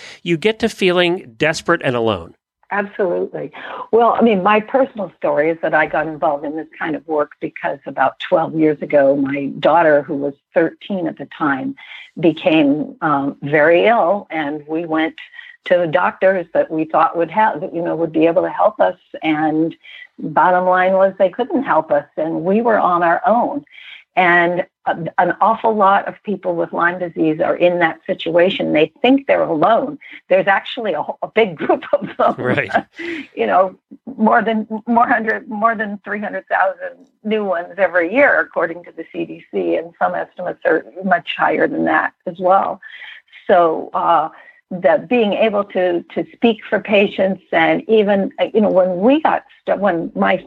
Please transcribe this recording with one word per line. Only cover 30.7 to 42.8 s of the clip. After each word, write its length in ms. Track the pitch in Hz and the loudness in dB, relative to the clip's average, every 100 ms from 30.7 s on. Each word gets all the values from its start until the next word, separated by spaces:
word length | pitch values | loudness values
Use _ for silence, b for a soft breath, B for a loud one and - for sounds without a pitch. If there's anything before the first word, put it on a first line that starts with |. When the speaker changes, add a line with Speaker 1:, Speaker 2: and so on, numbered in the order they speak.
| - 214 | -8 -4
Speaker 2:
a, 80 | 151 | -4
wh-, 120 | 147 - | -6 -8
a 60 | 170 | -4
big 280 | 214 220 160 | 0 0 0
<laughs> 20 | |
group 260 | - 311 - | -2 -2 0
of 160 | 285 202 - | -2 -2 -2
them. 280 | 220 - | 0 0
Speaker 1:
Right. 280 | 123 135 120 - - B 339 320 B - | -2 0 0 -2 -4 B -10 -10 B -4
Speaker 2:
You 100 | 226 | 0
know, 320 | 180 190 190 - - - 269 | 2 2 -2 -20 -20 -12 0
more 260 | 220 233 | 2 2
than, 240 | 214 220 214 220 - | 2 -2 -4 -8 0
more 180 | 233 240 | 2 2
hundred, 420 | 226 220 208 - | 0 -2 -6 -6
more 280 | 208 226 214 | -2 -2 0
than 240 | 214 202 | -6 -8
three 160 | 208 208 | -10 -8
hundred 260 | 202 190 - | -8 -8 -4
thousand 600 | 185 190 180 180 175 _ _ | 0 0 -2 -12 -16 _ _
new 220 | 214 214 | -4 -4
ones 300 | 202 170 175 175 | -2 -4 -6 -2
every 340 | 180 175 170 | 0 0 0
year, 280 | 247 277 160 | 2 4 2
according 420 | 160 180 165 170 | -2 -4 -4 -6
to 80 | 175 | -14
the 140 | 165 160 | -16 -14
C 120 | 175 165 | -10 -10
D 180 | 165 - | -12 -10
C, 240 | 202 170 170 | -6 -2 -4
and 180 | 170 - | -4 -4
some 200 | 180 170 | -4 -4
estimates 460 | 165 - 175 165 | -8 -10 -10 -4
are 200 | - 160 185 160 | -2 -2 -4 -8
much 320 | 190 175 - - | -2 -2 -2 -4
higher 320 | 160 156 160 | -2 0 -2
than 160 | 156 | -2
that 300 | 160 156 - - 185 | 0 0 -2 -6 -12
as 140 | 175 | -2
well. 400 | 180 196 - 196 | 2 2 2 -6